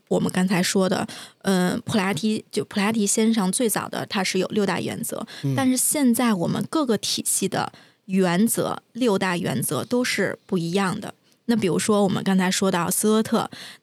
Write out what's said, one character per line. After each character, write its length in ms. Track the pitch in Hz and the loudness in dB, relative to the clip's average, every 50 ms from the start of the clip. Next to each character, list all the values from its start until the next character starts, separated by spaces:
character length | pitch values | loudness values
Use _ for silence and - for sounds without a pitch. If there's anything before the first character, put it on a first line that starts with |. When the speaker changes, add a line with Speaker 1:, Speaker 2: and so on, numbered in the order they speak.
| _ | _
Speaker 1:
我 120 | - 185 180 | -2 0 0
们 120 | 170 175 | 0 0
刚 160 | - 185 185 | 0 2 2
才 140 | 190 202 175 | 2 2 2
说 260 | 190 - - 196 185 | 0 2 2 2 2
的， 200 | 185 - - 226 - - - - - - _ | 2 0 -2 -4 -6 -8 -14 -18 -20 -14 _
嗯， 400 | - 196 190 180 180 180 - - - | -2 0 2 2 2 2 0 -2 -4
普 140 | - - | -2 0
拉 160 | 214 185 196 202 | 0 0 0 -2
提， 320 | 151 - 214 214 - - _ | -2 0 -2 -2 -2 -4 _
就 120 | - - - | -4 -4 -4
普 140 | - - 208 | -2 -2 -2
拉 120 | 196 214 | 0 0
提 160 | 226 233 202 | 2 2 2
先 260 | 202 - 226 220 226 226 | 2 2 2 2 2 2
生 180 | 220 185 185 | 2 2 0
最 160 | 185 - 247 | 2 2 0
早 220 | 214 - 180 - - | 0 0 -2 -4 -4
的 160 | - - - | -6 -6 -6
它 180 | - - 202 185 | -4 -4 -2 -2
是 140 | - - | 0 0
有 80 | 185 175 - | 0 -2 0
六 140 | 214 214 196 | 0 0 0
大 120 | 190 165 - | 0 0 -2
原 220 | - - 107 - - | -4 -6 -6 -6 -8
则， 220 | - - - - - - - | -8 -8 -8 -10 -10 -10 -6
Speaker 2:
嗯。 140 | - 139 135 | -2 -2 0
Speaker 1:
但 120 | 277 262 | 2 2
是 80 | 254 254 | 2 2
现 380 | 254 - - - 302 277 240 226 | 2 0 0 2 2 4 4 4
在 180 | 240 247 233 208 | 4 2 2 2
我 120 | 175 165 | 0 0
们 160 | 165 - - - - | -2 -2 -4 -4 -2
各 160 | - 320 285 | -2 -2 0
个 100 | 240 214 | 0 0
体 300 | 196 - - - - - | -2 -2 -4 -4 -4 -2
系 200 | - - - 196 | -2 -2 -2 -2
的 260 | 185 - - - - - - - - _ _ _ | -2 -2 -2 -4 -4 -8 -14 -20 -20 _ _ _
原 400 | - 185 196 185 175 175 185 226 | -2 0 2 2 4 4 4 2
则， 380 | 220 - 180 - 90 - - _ _ - | 2 2 0 -2 -2 -4 -8 _ _ -6
六 240 | 233 254 233 190 | -2 0 2 2
大 180 | 190 196 185 175 | 2 0 -2 -2
原 240 | 170 190 - - - | -2 -2 -2 -4 -4
则 240 | - - 135 127 226 | -4 -4 -4 -4 -4
都 200 | - 247 247 247 | -2 -2 -2 0
是 340 | - - - 185 131 - - _ | 0 0 0 -2 -2 -4 -6 _
不 140 | - 196 180 | -4 -2 -2
一 140 | 170 170 175 | -2 0 0
样 280 | 196 196 180 165 - | 0 0 -2 -4 -6
的。 140 | - - - _ _ _ _ _ - | -8 -12 -14 _ _ _ _ _ -2
那 100 | 233 233 | 0 0
比 100 | 214 196 | 2 2
如 140 | 175 - 185 | 2 2 2
说 240 | - - 214 202 202 | 2 2 4 4 4
我 40 | |
们 160 | 190 208 - - | 2 2 0 0
刚 140 | 196 190 | 2 2
才 140 | 185 185 185 | 2 2 2
说 180 | 185 - 202 190 | 0 0 0 0
到 220 | 190 170 165 185 | 0 0 0 -2
斯 160 | - - - | -2 0 2
多 160 | 214 220 220 220 | 4 4 4 2
特， 260 | - 226 208 - - - - - - - - | 2 2 0 0 -2 -6 -14 -18 -18 -14 -6